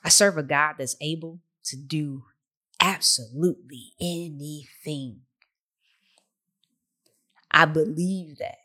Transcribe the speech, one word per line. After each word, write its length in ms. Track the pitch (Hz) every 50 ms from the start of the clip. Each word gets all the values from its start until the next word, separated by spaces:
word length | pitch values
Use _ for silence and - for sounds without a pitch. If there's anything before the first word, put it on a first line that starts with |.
| _
I 60 | 170
serve 280 | - - 208 202 185 156
a 60 | 147
God 320 | 135 151 143 151 151 151 -
that's 180 | 139 123 - -
able 380 | 147 151 160 165 156 165 165 175 _ _ _ _ _
to 100 | - -
do 480 | 131 143 135 156 156 151 143 135 135 123 _ _ _ _ _ _ _ _ _ _ _
absolutely 1120 | - 185 196 165 - - - - 123 110 120 139 165 180 156 - - 127 135 123 - - _ _
anything. 1200 | 180 175 175 170 170 170 151 143 143 151 151 151 135 - - - - 156 151 143 135 127 110 131 131 _ _ _ _ _ _ _ _ _ _ _ _ _ _ _ _ _ _ _ _ _ _ _ _ _ _ _ _ _ _ _ _ _ _ _ _ _ _ _ _ _ _ _ _ _
I 140 | - 151 165
believe 720 | 156 156 160 156 151 156 160 175 180 190 190 175 156 147 -
that. 200 | 151 - - _